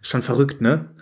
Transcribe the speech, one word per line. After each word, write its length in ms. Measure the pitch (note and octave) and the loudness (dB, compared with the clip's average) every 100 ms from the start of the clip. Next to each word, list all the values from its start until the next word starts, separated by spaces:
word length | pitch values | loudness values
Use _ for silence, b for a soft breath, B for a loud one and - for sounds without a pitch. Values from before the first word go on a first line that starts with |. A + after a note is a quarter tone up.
Ist 80 | - | -6
schon 120 | B2+ | -4
verrückt, 400 | C3 A#2+ C#3 - | 0 2 0 2
ne? 240 | A#2 D#3 - - | 0 0 -2 -16